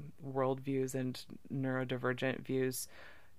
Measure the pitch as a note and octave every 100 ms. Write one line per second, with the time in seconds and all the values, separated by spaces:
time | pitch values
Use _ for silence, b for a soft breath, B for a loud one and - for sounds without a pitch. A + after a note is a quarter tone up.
0 | C#3+ - C3+ C3 C3 C3+ C3+ C3+ C3 C3
1 | B2+ B2+ - - - C#3 C3 B2+ B2+ B2+
2 | B2 B2+ C3+ - - C3 C3 B2+ - B
3 | B B B